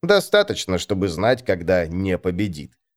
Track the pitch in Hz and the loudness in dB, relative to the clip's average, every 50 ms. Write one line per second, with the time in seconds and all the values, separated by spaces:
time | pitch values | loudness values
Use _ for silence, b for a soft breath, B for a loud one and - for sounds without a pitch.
0 | - 170 208 196 180 - - 208 208 - 101 - - - 92 90 - - 101 95 | 2 4 2 2 4 4 2 2 2 2 -2 -6 -4 -2 -2 -4 -2 -2 -2 -2
1 | 95 98 82 82 92 113 131 120 - - 98 87 85 82 92 90 87 80 82 90 | 0 -2 -2 0 2 2 2 0 0 -4 -4 -2 0 0 2 2 2 0 -2 -4
2 | 98 95 90 87 _ 95 90 87 104 104 85 73 71 - _ _ _ _ _ | -2 -2 -2 -2 _ -4 -2 -2 -2 -4 -4 -8 -14 -16 _ _ _ _ _